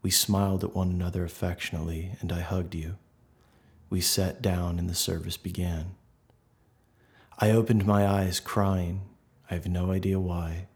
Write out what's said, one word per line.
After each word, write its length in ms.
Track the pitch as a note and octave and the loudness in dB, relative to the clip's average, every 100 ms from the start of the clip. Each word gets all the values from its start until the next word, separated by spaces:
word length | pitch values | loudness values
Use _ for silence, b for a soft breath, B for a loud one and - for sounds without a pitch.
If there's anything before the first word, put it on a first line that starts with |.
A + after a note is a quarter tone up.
We 100 | F#2+ | 2
smiled 520 | - - G2 G2 F#2+ | 0 4 4 4 2
at 100 | F#2 | -2
one 160 | - F#2 | 0 0
another 340 | F2+ F2 F2+ E2+ | 0 -2 -2 -4
affectionately, 880 | - F#2 F2+ - E2 E2 D#2+ F2 - | -4 -4 -4 -6 -6 -4 -6 -8 -8
and 100 | F2 | -4
I 80 | E2+ | -4
hugged 340 | E2+ F#2 E2+ | -2 -2 -4
you. 220 | E2 D#2 F#2+ _ _ _ b b b b b - | -6 -8 -10 _ _ _ b b b b b -6
We 100 | F#2+ | -2
sat 420 | F2+ - F#2 - | 0 2 0 0
down 380 | G2+ F2+ F2 E2+ | 0 2 0 0
and 100 | F2 | -2
the 60 | F2 | -2
service 400 | - E2+ E2+ - | -2 -2 -4 -8
began. 600 | F#2 F2+ F2 E2 E2 F#2 _ _ _ _ _ _ _ _ b b b b b b | -8 -4 -2 -2 -6 -10 _ _ _ _ _ _ _ _ b b b b b b
I 140 | G#2+ | 4
opened 340 | A2 A2 A2 G2 | 4 6 4 6
my 220 | G#2 G2+ | 6 6
eyes 320 | G2 F#2+ F2 | 4 2 -2
crying. 640 | - - G2 F#2+ F2 F#2+ G2 - _ _ - | -4 0 2 2 0 -4 -8 -16 _ _ -6
I 40 | F2+ | -6
have 120 | F#2 | -2
no 240 | F2 F2+ | 0 0
idea 260 | F#2+ F#2+ F#2+ | 0 0 0
why. 500 | F2+ F2 E2+ E2 F#2 | 0 -2 -4 -6 -10